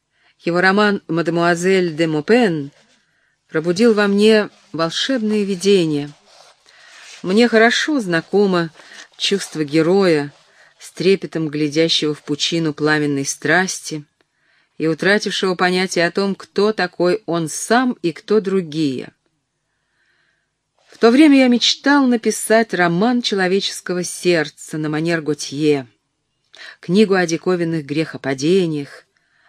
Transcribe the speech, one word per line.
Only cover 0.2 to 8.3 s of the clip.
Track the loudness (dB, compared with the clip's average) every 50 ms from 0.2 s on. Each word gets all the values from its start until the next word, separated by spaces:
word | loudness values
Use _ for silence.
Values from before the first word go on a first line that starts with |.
| _ _ _ _
Его | -6 -4 0 2
роман | 2 2 4 4 2 2 0 -2 -4
"Мадемуазель | -4 -4 -2 -2 0 0 0 2 2 0 0 0 0 2 2 0 -2 -2
де | -2 -2 0
Мопен" | 0 -2 0 2 2 2 2 2 0 -4 -8 -10 -14 _ _ _ _ _ _ _ _ _ _ _ _ _ _ _
пробудил | -6 -4 -2 -2 0 2 4 4 4
во | 4 2
мне | 2 2 4 4 6 4 4 2 -2 -8 _ _ _
волшебные | -6 -4 -4 -4 -4 -6 -4 -4 -2 -2 -2 -2 -2 -2 -2
видения. | -4 -4 -2 2 4 4 4 4 2 -2 -4 -6 -8 -14 _ _ _ -20 -20 -20 -20 _ _ _ _ _ _ -20 -20 -20 -20 -20 -20 -20 -10
Мне | -6 -2 2 2 2 4
хорошо | 4 4 4 4 2 0 -2 -2 -2 -4
знакомо | -2 -2 -4 -4 -4 -2